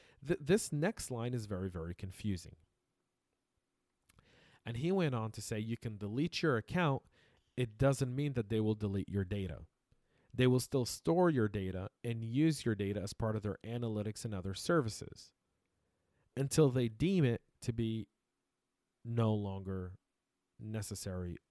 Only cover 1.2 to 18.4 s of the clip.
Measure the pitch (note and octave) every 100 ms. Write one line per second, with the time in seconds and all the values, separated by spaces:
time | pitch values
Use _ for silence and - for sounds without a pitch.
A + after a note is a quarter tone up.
1.2 | A#2+ B2 G#2 F#2 F#2+ F2 E2 F2 F#2+ -
2.2 | G#2+ F2+ - - _ _ _ _ _ _
3.2 | _ _ _ _ _ _ _ _ _ _
4.2 | _ _ - _ - A#2 D#3+ F#3+ D#3 B2
5.2 | A2 A2 - G#2+ A2+ A#2 A#2+ G#2 G#2 A#2+
6.2 | D#3 - D#3+ A#2 - F3 E3 C3+ - _
7.2 | _ _ _ - A#2+ G#2+ C3+ C3+ C3 B2+
8.2 | D3 B2+ G#2 A2 G#2+ G#2+ G#2+ G2 - G2
9.2 | F#2 G2+ F#2 D2 - _ _ _ _ _
10.2 | _ - B2+ B2+ - C3+ A#2+ - - E3
11.2 | F3+ C3+ G#2+ G#2 F#2+ F#2 G2 _ A#2 A2+
12.2 | A2+ B2 D#3+ C#3+ A#2+ G#2 G2+ G2+ F#2+ -
13.2 | A2+ A2 G2+ - A2 A#2+ A#2 G#2+ G#2 G#2
14.2 | A2+ G2 F#2+ F#2+ - E3+ A2+ - - -
15.2 | - _ _ _ _ _ _ _ _ _
16.2 | _ - C#3 - C#3+ B2+ A#2+ A2 E3+ F#3+
17.2 | C3 A#2 _ _ - A#2 A2+ A2+ G2+ _
18.2 | _ _